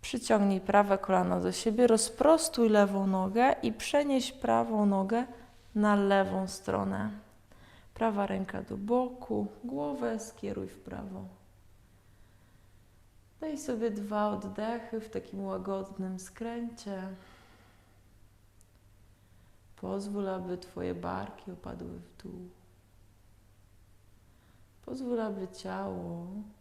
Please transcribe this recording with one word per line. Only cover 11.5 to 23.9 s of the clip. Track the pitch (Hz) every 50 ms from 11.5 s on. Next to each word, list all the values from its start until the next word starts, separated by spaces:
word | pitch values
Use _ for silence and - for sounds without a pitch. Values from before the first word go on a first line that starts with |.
| - - - - - - - - - - _ - - _ - _ _ - - _ - - - - - - - - _ - - - _ - _ _ _ -
Daj | 311 311 302 277
sobie | - - 247 220 226 233
dwa | 208 208 208 202 208 208 208 214
oddechy | 208 196 196 196 196 - 214 220 233 233 233 - - 226
w | 220 220
takim | - 190 - - - 196 196
łagodnym | 190 190 190 185 196 196 190 190 196 196 - 190 185 185 185
skręcie. | 185 - - - 226 233 233 240 240 233 233 - - 202 196 190 190 190 190 185 - - - - - - - - - - - - _ _ _ - _ - - - - - _ _ _ - _ - - _ _ _ _ - - _ - _ - _ _ _ _ - - - - - _ - -
Pozwól, | - - 185 190 196 202 202 202 202 196 190
aby | 190 185 180 180 180 180
twoje | - - - 185 180 180 180
barki | 175 175 175 180 190 202 202 - - - 196
opadły | 180 175 - 185 180 175 - -
w | - 175 175 170 - -
dół. | - 190 180 180 180 180 - - - - - _ _ _ _ - - - - _ _ - - - _ - - _ - - - - - -